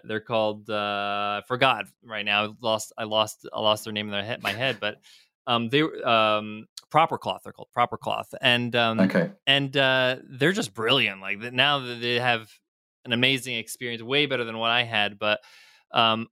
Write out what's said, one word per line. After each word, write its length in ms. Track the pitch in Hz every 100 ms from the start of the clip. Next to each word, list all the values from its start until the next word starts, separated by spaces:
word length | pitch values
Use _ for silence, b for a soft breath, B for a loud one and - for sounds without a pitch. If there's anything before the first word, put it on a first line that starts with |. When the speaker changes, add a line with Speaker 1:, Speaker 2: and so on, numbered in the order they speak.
| 113
Speaker 1:
they're 160 | 110
called, 480 | - 113 110 104 107
uh, 40 |
I 680 | 104 104 101 101 101 104 104 -
forgot 380 | 123 135 113 101 _
right 220 | 123 107 104
now. 200 | 104 107
I 40 | 110
lost, 320 | 117 110 - -
I 60 |
lost, 440 | 110 107 107 - -
I 60 | 113
lost 240 | 107 107
their 100 | 113
name 140 | 107 104
in 40 |
their 120 | 101
head, 180 | 101 120
my 120 | 104
head, 240 | 104 131 113
but, 180 | 104 - b b b _ -
um, 220 | 117 113
they 140 | 139
were, 240 | 156 - 139
um, 580 | 113 110 107 107 107 110 - -
Proper 280 | 151 160 113
Cloth, 240 | 104 92
they're 80 | 101
called 200 | - -
Proper 240 | - 120 110
Cloth. 360 | 110 107 107 -
And, 320 | 135 120 120 120
um, 240 | 117 113
Speaker 2:
Okay. 300 | 95 95 85 - -
Speaker 1:
and, 300 | 139 139 139
uh, 420 | 131 131 127 131
they're 300 | - 131 147
just 200 | 196 -
brilliant. 460 | - 113 135 110 95
Like, 220 | 95 101
th-, 100 | 120
now 280 | 127 139 143
that 200 | 123 120
they 200 | 120 120
have 300 | 123 117 110 - _ _ _ _
an 80 | 131
amazing 440 | 117 127 135 127 117
experience, 460 | 113 - 123 117
way 260 | 117 143 143
better 180 | 127 117
than 120 | 113
what 140 | 113
I 120 | 120
had. 360 | 120 110 104 101
But, 220 | 107 107 b b b b b
um, 360 | - 113 110 117